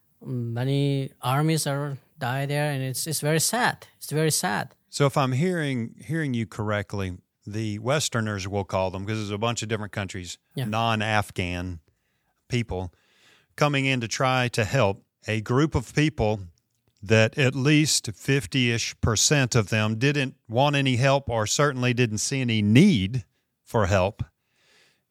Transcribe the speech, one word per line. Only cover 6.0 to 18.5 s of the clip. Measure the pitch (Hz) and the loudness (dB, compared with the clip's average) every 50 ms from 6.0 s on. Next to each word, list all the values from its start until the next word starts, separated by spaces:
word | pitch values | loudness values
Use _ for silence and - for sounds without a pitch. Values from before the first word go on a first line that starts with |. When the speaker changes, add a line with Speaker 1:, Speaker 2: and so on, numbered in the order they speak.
| - | -8
Speaker 2:
hearing | - 160 165 151 135 120 | -6 -4 -4 -2 -2 -2
you | 117 110 | -2 -4
correctly, | - - - 104 107 104 104 98 - 104 98 95 92 90 92 _ _ _ _ - | -4 -6 -6 -4 -2 -2 -2 -4 -4 -6 -6 -4 -6 -6 -10 _ _ _ _ -14
the | 107 101 110 113 107 104 110 | -10 -8 -6 -6 -6 -6 -6
Westerners, | 110 127 147 156 - - - 113 110 107 104 95 95 | -2 -2 -2 0 -2 -2 -2 -2 -2 -2 -4 -4 -4
we'll | 98 101 101 98 | -4 -4 -4 -4
call | - - 95 95 95 | -2 -2 -2 -2 -2
them, | 98 95 98 | -4 -6 -6
'cause | 107 110 | -6 -6
there's | 110 104 101 | -6 -6 -6
a | 104 | -4
bunch | 101 113 120 113 - | -2 -2 -2 -2 -4
of | 113 | -4
different | 107 113 104 107 98 | -4 -6 -6 -6 -8
countries, | - 107 98 87 - 92 87 85 - - _ _ - | -8 -8 -8 -8 -8 -12 -12 -14 -16 -18 _ _ -10
Speaker 1:
Yeah. | 143 123 | -8 -6
Speaker 2:
non-Afghan | 104 110 113 117 117 110 107 104 110 107 107 101 - - - 90 87 90 87 90 90 85 82 _ _ _ _ _ _ _ _ _ _ _ _ _ | -2 -2 0 0 2 0 0 0 0 0 0 0 -2 -4 -6 -4 -4 -4 -6 -6 -8 -10 -12 _ _ _ _ _ _ _ _ _ _ _ _ _
people | - 123 120 113 - 92 92 92 90 - _ _ _ _ _ _ _ _ _ _ _ _ | -6 -4 -4 -4 -4 -6 -8 -8 -10 -12 _ _ _ _ _ _ _ _ _ _ _ _
coming | - 151 147 143 135 135 | 0 0 0 2 0 0
in | 135 131 123 | 0 0 -2
to | 117 | -2
try | 104 - - 135 131 131 127 123 117 | -4 -2 0 0 2 2 2 0 0
to | - 123 104 | 0 0 0
help | - - 135 107 98 98 - - _ _ _ - | 2 2 2 2 2 0 -2 -10 _ _ _ -6
a | 107 110 110 | -6 -4 -4
group | 104 - 123 139 160 156 - | -2 0 0 2 2 2 0
of | 143 113 - - | -4 -4 -2 0
people | 147 151 156 - - 110 107 110 101 92 85 - _ _ _ _ _ _ _ _ _ | 0 0 0 0 0 0 0 0 -2 -6 -12 -18 _ _ _ _ _ _ _ _ _
that | 104 95 110 110 110 113 - | 0 4 4 6 6 4 2
at | 151 131 127 135 | 2 0 2 2
least | 135 123 151 151 151 156 139 - - - - - | 2 2 4 4 4 4 2 0 -2 -2 -6 -12
fifty-ish | - - 135 139 139 - - | -6 -2 0 0 0 0 -2